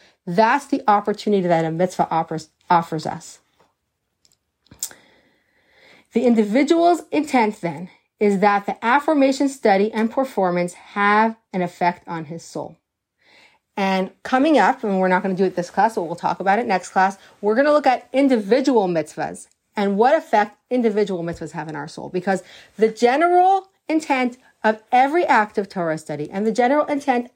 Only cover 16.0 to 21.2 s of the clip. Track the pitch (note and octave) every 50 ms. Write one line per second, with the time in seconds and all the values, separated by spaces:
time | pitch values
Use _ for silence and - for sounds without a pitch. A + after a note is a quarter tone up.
16 | E3+ D#3 F3 F3 - D#3+ E3+ - F#3 F#3+ G3 A3+ B3 A#3 F#3+ F#3 - - - G3
17 | F#3 G3 G3+ - - - _ _ G3+ G#3 A3 B3 C#4+ D4+ D4 D4 D4 C4+ B3 -
18 | - _ - C4 C#4+ C4+ C4 A3 G3+ F#3+ A#3 C#4+ C4 D4 B3+ A3 G3 F3+ E3+ D#3+
19 | D3+ - - D#3+ D3 D#3 F3+ - - - _ _ _ _ _ G#3+ G3+ G3+ G3 G3
20 | A#3 C4+ D#4 D#4+ D#4 - A#3 G#3 G#3 G#3+ - _ _ - B3 B3+ A#3 A3+ G3+ G#3+
21 | G#3 G3+ F#3+ E3+